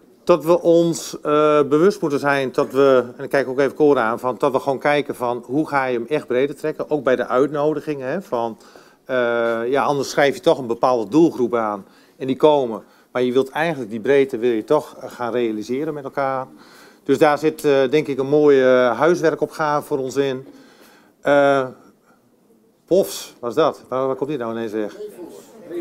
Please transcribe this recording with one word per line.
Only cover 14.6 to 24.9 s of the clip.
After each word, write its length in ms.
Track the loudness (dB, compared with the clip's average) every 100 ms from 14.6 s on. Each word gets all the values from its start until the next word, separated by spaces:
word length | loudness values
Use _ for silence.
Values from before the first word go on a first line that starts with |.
toch, 340 | 0 0 -2 -12
eh, 120 | -16
gaan 200 | -8 -6
realiseren 640 | -2 -2 -4 -6 -6 -6
met 100 | -8
elkaar. 440 | -10 -6 -4 -4 -8 -16 -20 -20 -20 _ -2
Dus 100 | 4
daar 200 | 4 4
zit, 280 | 0 -2 0
eh, 240 | 2 2
denk 180 | 0 -2
ik 100 | -4
een 120 | 0
mooie, 360 | 4 6 6 6
eh, 320 | 4 4 2
huiswerkopgave 880 | 2 2 0 0 -4 -4 -2 -2 -4
voor 100 | -6
ons 180 | -4 -2
in. 320 | -2 -4 -10 -20 -20 _ -20 _ _ _
Eh, 460 | 2 4 4 2 0 -8 _ _ _ _ _ _ _ _ _ _ _
pofs, 500 | 0 0 -6 -14 -10
wat 100 | -6
is 60 | 0
dat? 280 | 0 -2 -6
Waar, 200 | -4 -2
waar 80 | -4
komt 140 | -4
die 80 | -6
nou 140 | -6
ineens 200 | -6 -6
weg? 240 | -6 -6